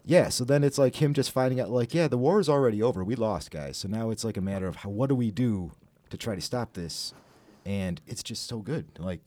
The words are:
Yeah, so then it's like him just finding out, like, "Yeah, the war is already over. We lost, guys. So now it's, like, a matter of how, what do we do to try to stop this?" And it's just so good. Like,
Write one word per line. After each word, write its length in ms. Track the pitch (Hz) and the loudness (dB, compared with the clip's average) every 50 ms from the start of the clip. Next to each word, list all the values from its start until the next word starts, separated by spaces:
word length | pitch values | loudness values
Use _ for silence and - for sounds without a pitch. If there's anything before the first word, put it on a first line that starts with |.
| - | 0
Yeah, 240 | 131 165 180 127 - | 4 6 6 6 4
so 160 | - - 127 | 2 -2 2
then 180 | 123 143 143 143 | 2 4 4 4
it's 160 | 139 - 147 | 4 4 4
like 180 | 139 127 - - 151 | 4 2 4 2 2
him 100 | 143 147 | 2 2
just 180 | 139 127 - - | 2 0 0 0
finding 260 | 131 127 131 127 127 | 0 0 2 2 0
out, 100 | 117 92 | -2 0
like, 220 | 120 123 120 - - | 0 0 0 0 2
"Yeah, 140 | 170 165 | 2 2
the 100 | 139 127 | 2 2
war 220 | 123 127 151 190 214 | 2 4 4 4 4
is 100 | 180 147 | 4 4
already 320 | 147 143 135 120 107 104 110 | 4 4 4 4 4 4 2
over. 200 | 127 - 95 92 | 2 2 0 -2
We 140 | 98 127 | -2 -2
lost, 340 | 123 110 107 98 82 - - | 0 0 0 0 -2 -4 -8
guys. 260 | - 78 73 69 65 | -10 -8 -8 -8 -8
So 120 | - - 95 | -8 -6 -6
now 220 | 107 110 113 113 | -4 -4 -2 -4
it's, 120 | 110 - - | -4 -4 -4
like, 120 | 113 104 | -4 -4
a 40 | 101 | -4
matter 280 | 92 98 98 95 95 92 | -4 -2 -2 -2 -4 -4
of 80 | 80 | -6
how, 140 | - - 101 | -8 -8 -6
what 180 | 101 107 135 135 | -2 0 0 2
do 60 | 139 | 2
we 140 | 123 120 110 92 | 2 0 0 0
do 400 | 120 127 117 104 95 87 80 - - _ _ _ _ _ - | 0 0 0 0 0 -4 -6 -10 -16 _ _ _ _ _ -14
to 60 | - | -12
try 180 | - - 117 101 | -8 -6 -6 -6
to 40 | 90 | -6
stop 340 | - - 123 123 113 113 - | -6 -6 -4 -6 -6 -6 -8
this?" 380 | 92 85 80 - - - - - - - _ _ _ _ _ - _ - | -8 -8 -8 -8 -8 -10 -10 -12 -16 -20 _ _ _ _ _ -20 _ -8
And 340 | 98 101 98 92 90 87 78 - | -4 -4 -2 -2 -4 -4 -6 -8
it's 160 | - - - - | -10 -12 -10 -10
just 240 | - 113 - - | -10 -10 -10 -10
so 140 | - 120 110 | -8 -8 -8
good. 260 | 95 113 139 - 80 - - - | -6 -6 -6 -6 -8 -10 -12 -10
Like, 220 | 82 92 90 - - | -8 -6 -8 -8 -10